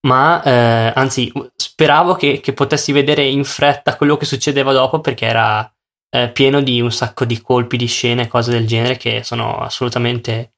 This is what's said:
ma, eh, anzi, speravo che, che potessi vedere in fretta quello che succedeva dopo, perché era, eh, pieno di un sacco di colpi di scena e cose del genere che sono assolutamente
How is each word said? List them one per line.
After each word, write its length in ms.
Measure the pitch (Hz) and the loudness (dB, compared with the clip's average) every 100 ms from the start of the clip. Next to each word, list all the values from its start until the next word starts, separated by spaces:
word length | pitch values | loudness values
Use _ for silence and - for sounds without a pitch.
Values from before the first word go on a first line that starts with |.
| 135 | 2
ma, 380 | 131 147 170 | 4 4 2
eh, 480 | 147 123 117 117 113 | 2 4 4 2 0
anzi, 380 | 131 131 - 120 139 - _ | 0 -2 -2 -4 -6 -10 _
speravo 600 | - - 156 147 165 180 | -10 0 4 4 4 2
che, 260 | 143 127 | 0 0
che 120 | - | -4
potessi 380 | - 139 147 - | -2 -2 0 0
vedere 320 | 143 135 147 139 | 0 2 0 0
in 200 | 139 139 | 0 -4
fretta 500 | - 143 143 - - | 0 0 2 -4 0
quello 220 | 147 147 | 0 0
che 80 | 143 | -2
succedeva 480 | 127 - 139 135 | -4 -2 0 2
dopo, 260 | 135 131 160 | 2 2 0
perché 260 | 156 120 113 | -4 -4 -2
era, 440 | 113 110 107 110 _ _ _ _ 123 | 0 0 0 -4 _ _ _ _ -2
eh, 140 | 120 | -2
pieno 320 | - 135 143 | 2 2 4
di 180 | 131 120 | 0 0
un 120 | 120 | 0
sacco 340 | 113 120 - 120 | -2 -6 -4 -2
di 160 | 113 | -4
colpi 340 | - 127 117 123 | 0 0 0 -4
di 120 | 120 | -4
scena 340 | - 123 120 | -2 -2 -2
e 60 | 117 | -2
cose 240 | 123 117 | -2 0
del 160 | 120 113 | 0 0
genere 280 | 113 117 131 | 0 0 -2
che 280 | 120 113 | -4 -6
sono 340 | 110 117 113 - | -6 -6 -6 -6
assolutamente 960 | - - 123 120 120 120 117 113 120 | -8 -4 -4 -2 -2 -2 -4 -6 -8